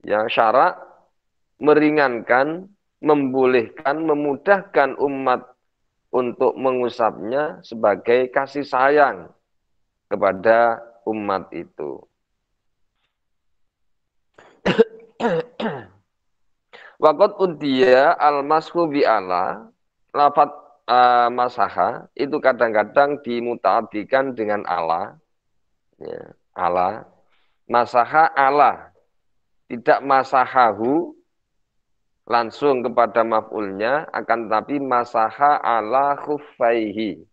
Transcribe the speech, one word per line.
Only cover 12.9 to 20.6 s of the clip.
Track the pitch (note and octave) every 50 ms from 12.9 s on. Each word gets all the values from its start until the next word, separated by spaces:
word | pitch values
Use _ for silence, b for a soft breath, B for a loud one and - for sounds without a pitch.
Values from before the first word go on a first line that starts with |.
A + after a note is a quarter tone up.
| _ _ _ _ _ _ _ _ _ _ _ _ _ _ _ _ _ _ _ _ _ _ _ _ _ _ _ _ _ - - - _ _ _
<coughs> | G3 - - A3+ - - - - _ _ _ A3+ A#3 F3 D#3+ - - _ - A3+ G#3+ D3+ B2+ G#2+ F#2+ _ _ _ _ _ _ _ _ _ _ _ _ _ _ _ _ B B B B B B -
Waqad | D3+ D3 C#3+ G3 G#3 G3+ -
udiya | F#3+ F#3 D#3+ C#3+ D3+ C#3+ C3 C3 B2+ B2+ B2+ B2+ C#3 D#3+ -
al-mashu | - - D3+ D3 C#3+ C#3 C#3+ D#3 D#3+ D#3+ - - E3+ E3+ D#3+
bi | C#3 C#3+ -
ala, | F#2 A2 G#2 F#2+ F#2 F2+ F2 F#2 - - - A3+ A3+ _ _ _ _ _ _ _ _
lafat, | - C#3 D3 C#3+ C#3+ D#3+ D3+ - - -